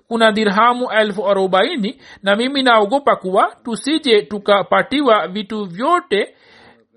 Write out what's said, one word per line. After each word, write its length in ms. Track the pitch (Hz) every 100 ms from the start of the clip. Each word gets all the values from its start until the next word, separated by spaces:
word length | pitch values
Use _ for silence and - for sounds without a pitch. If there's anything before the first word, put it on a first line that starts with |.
| -
kuna 240 | 226 226
dirhamu 580 | 208 202 190 240 247 247
elfu 380 | 214 214 196 185
arobaini, 720 | 196 190 185 247 339 202 - - -
na 140 | 196 202
mimi 260 | 254 285
naogopa 540 | 262 226 202 277 277 196
kuwa 400 | 185 190 339 -
tusije 580 | - 226 269 311 277 208
tukapatiwa 1080 | - 208 202 202 180 196 185 277 277 214 165
vitu 360 | 190 208 214
vyote 720 | 202 170 269 349 349 202 240 _ _ _ - _ _